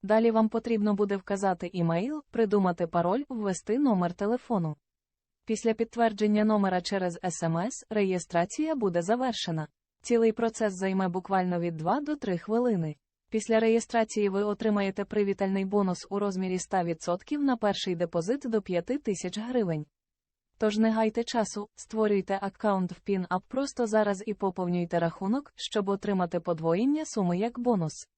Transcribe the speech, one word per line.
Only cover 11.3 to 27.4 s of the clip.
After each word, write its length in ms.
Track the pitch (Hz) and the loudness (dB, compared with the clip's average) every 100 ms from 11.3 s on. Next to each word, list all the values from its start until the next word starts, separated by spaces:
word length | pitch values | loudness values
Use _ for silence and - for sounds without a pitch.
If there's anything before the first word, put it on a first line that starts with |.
| 190 180 175 | 0 2 0
від 180 | 170 160 | -2 -2
два 240 | 160 247 | 0 0
до 140 | 294 302 | -2 -4
три 220 | 214 175 | -2 -4
хвилини. 580 | - 220 247 202 160 147 _ _ _ | -2 0 2 0 -2 -6 _ _ _
Після 300 | 220 - 220 | -4 2 2
реєстрації 720 | 226 226 - 240 220 - 202 | 4 2 2 0 0 0 0
ви 140 | 190 | 0
отримаєте 640 | 208 208 226 208 196 190 202 | -2 0 0 2 0 -4 -4
привітальний 600 | 214 202 196 196 190 190 | 0 0 0 0 0 0
бонус 420 | 208 196 175 - | 2 2 -2 -4
у 100 | 202 | -2
розмірі 360 | 202 185 185 185 | -2 -2 -2 -2
ста 280 | - 190 | -2 -2
відсотків 600 | 170 160 - 180 - 294 | 0 -2 -2 -4 -4 -2
на 140 | 277 247 | 0 2
перший 380 | 208 196 - 170 | 0 0 -2 -2
депозит 460 | 170 170 170 277 269 | -2 -2 -2 -2 0
до 160 | 220 | -2
п'яти 360 | 202 180 170 277 | 0 -4 -2 -4
тисяч 400 | 240 190 180 196 | -2 -4 -4 -8
гривень. 480 | 226 254 196 156 151 _ _ _ _ _ _ _ | -4 -2 0 -2 -6 _ _ _ _ _ _ _
Тож 200 | 214 208 | 0 2
не 140 | 220 | 2
гайте 320 | 220 220 226 | 4 0 0
часу, 460 | 233 247 208 208 208 _ | -2 -2 -2 -4 -12 _
створюйте 640 | - 220 214 202 185 196 | -10 0 2 2 0 -4
аккаунт 500 | 196 - 214 196 180 | -4 -2 0 2 0
в 80 | - | -6
Пін 260 | - 196 180 | -2 -2 0
Ап 140 | 185 - | -4 -2
просто 400 | 254 277 - 233 | -4 -4 -2 0
зараз 360 | 214 208 196 214 | 2 2 0 -4
і 80 | |
поповнюйте 680 | 202 196 180 180 175 170 170 | -2 -2 -2 -2 0 0 0
рахунок, 540 | 170 - 190 247 285 - | 0 -2 -2 -2 -4 -12
щоб 340 | - 220 196 | -6 -2 -2
отримати 500 | 202 - 196 175 175 | -2 -2 -2 0 -2
подвоєння 680 | 170 165 165 170 254 302 311 | -2 -2 0 2 2 0 -2
суми 320 | - 180 | -2 0
як 220 | 175 | 0